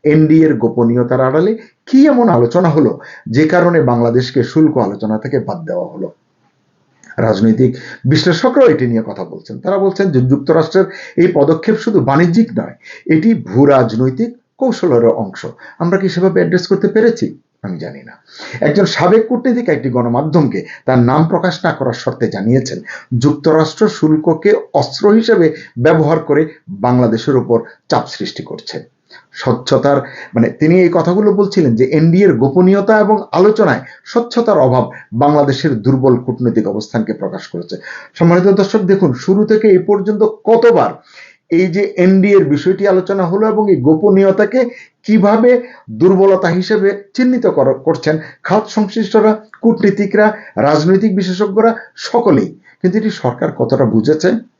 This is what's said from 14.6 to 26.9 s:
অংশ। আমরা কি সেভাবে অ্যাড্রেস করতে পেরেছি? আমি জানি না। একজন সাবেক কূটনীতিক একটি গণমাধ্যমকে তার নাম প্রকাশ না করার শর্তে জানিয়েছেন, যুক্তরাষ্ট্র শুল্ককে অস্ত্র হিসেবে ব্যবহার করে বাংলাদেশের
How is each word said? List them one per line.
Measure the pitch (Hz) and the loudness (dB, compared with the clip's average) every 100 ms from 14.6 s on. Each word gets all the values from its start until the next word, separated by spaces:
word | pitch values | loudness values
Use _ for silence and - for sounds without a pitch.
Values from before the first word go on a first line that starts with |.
| 262 - 175 120 113 | -4 -2 0 2 2
অংশ। | 117 101 - - - - _ | 0 -6 -10 -16 -16 -20 _
আমরা | 170 190 | -2 -2
কি | 185 | -2
সেভাবে | 170 185 180 | -2 0 0
অ্যাড্রেস | 165 180 - | 0 -2 -2
করতে | 185 208 | -2 0
পেরেছি? | 220 233 226 87 - _ _ | 2 0 0 -8 -8 _ _
আমি | 98 85 | -12 -10
জানি | 78 69 | -12 -16
না। | 64 - _ - - 127 | -20 -20 _ -20 -18 -4
একজন | 151 180 | 0 0
সাবেক | 190 - 175 220 220 | 0 0 2 2 2
কূটনীতিক | 247 262 240 240 | -2 -2 -2 -2
একটি | 139 131 | -2 -2
গণমাধ্যমকে | 123 120 120 156 160 131 95 - - | -2 -2 -2 0 0 0 -4 -10 -10
তার | - 127 | -2 2
নাম | 120 143 160 | 2 2 0
প্রকাশ | 190 185 170 | 0 -4 -4
না | 170 | -4
করার | - 135 | -4 -6
শর্তে | 113 - - 107 | -4 -6 -4 -6
জানিয়েছেন, | 104 107 127 - 85 - - - 120 | -4 0 -2 -2 -12 -14 -20 -6 -2
যুক্তরাষ্ট্র | 143 143 165 156 156 - 220 | 0 0 0 0 0 0 -2
শুল্ককে | - 156 156 160 156 202 214 - | 0 0 0 0 0 0 0 -2
অস্ত্র | - - - 202 | -4 -4 -2 2
হিসেবে | 220 226 208 160 - - 120 | 2 2 2 2 -2 -14 -2
ব্যবহার | 139 160 147 160 | 2 2 2 -2
করে | 160 143 156 - - | 0 -2 -2 -8 -18
বাংলাদেশের | 98 120 | -4 0